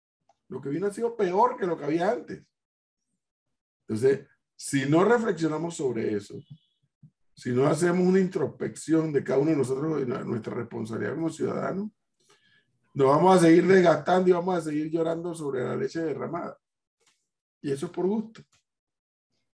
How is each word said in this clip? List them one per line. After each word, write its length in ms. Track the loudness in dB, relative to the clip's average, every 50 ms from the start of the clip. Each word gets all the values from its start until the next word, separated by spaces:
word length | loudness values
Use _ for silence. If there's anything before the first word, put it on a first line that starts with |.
| _ _ _ _ _ _ _ _ _ -14
Lo 120 | -14 -10
que 80 | -8 -6
vino 180 | -6 -4 -4
ha 60 | -4 -4
sido 220 | -4 -4 -4 -2
peor 420 | -2 -2 0 2 2 2 2 0
que 80 | -2 -4
lo 120 | -4 -4
que 80 | -4 -4
había 260 | -2 -2 0 0 0
antes. 320 | -2 -4 -6 -12 -16 -18 _ _ _ _ _ _ _ _ _ _ _ _ _ _ _ _ _ _ _ _ _ _ _ _ _ _ _ _ _
Entonces, 400 | -8 -4 0 2 2 2 2 -2 _ _ _ _ _ _
si 300 | -16 -10 -4 -4 -2 0
no 200 | 2 4 4 6
reflexionamos 720 | 4 4 2 2 -2 -4 -2 -2 -2 -2 -4 -6 -8 -6
sobre 360 | -4 -4 -4 -4 -2 -4 -4 -4
eso, 220 | -4 -8 -10 -18 -18 -18 -18 -20 -20 _ _ _ _ _ _ _ _ _ -20 _ _ _ _ _
si 180 | -10 -6 -2
no 140 | 0 2 2
hacemos 400 | 2 2 2 2 2 2 2 2
una 140 | 4 4 4
introspección 920 | 2 2 0 -4 -4 -4 -4 -6 -8 -8 -8 -8 -2 0 2 2 2 0 -2
de 100 | -2 -2
cada 160 | 0 0 0
uno 120 | 2 2
de 60 | 2
nosotros, 440 | 0 0 -2 -2 -4 -4 -4 -2 -4
de 40 | -4
la, 180 | -4 -4 -6 -6
nuestra 280 | -6 -6 -6 -6 -8 -8
responsabilidad 640 | -8 -10 -10 -10 -10 -10 -8 -8 -6 -6 -6 -6
como 140 | -4 -6 -6
ciudadanos, 600 | -4 -4 -4 -4 -4 -4 -4 -4 -4 -6 -8 -8 _ _ _ _ _ _ _ _ _ _ _ _ _ _ _ _ _ _ _ _ -2
nos 140 | 2 4
vamos 300 | 4 6 6 6 6 6
a 20 | 8
seguir 260 | 8 8 8 8 6
desgastando 640 | 6 6 6 6 6 4 2 2 2 2 4 4 4
y 40 | 2
vamos 240 | 2 2 -2 -2
a 40 | -2
seguir 300 | -4 -4 -4 -4 -4 -4
llorando 420 | -2 -2 -2 -2 -2 -4 -6 -10 -10
sobre 300 | -8 -8 -6 -4 -4 -4
la 140 | -4 -4
leche 240 | -4 -6 -6 -6 -6
derramada. 560 | -6 -4 -6 -6 -8 -8 -8 -8 -8 -10 -12 _ _ _ _ _ _ _ _ _ _ _ _ _ _ _ _ _ _ _ _ _
Y 100 | -6 -6
eso 140 | -6 -6 -6
es 60 | -10
por 140 | -6 -2 -2
gusto. 360 | -2 0 -2 -4 -8 -12 -20 -20 _ _ _ _ _ _ _ _ _ _ _ _ _ _ _ _ _ _ _ _ _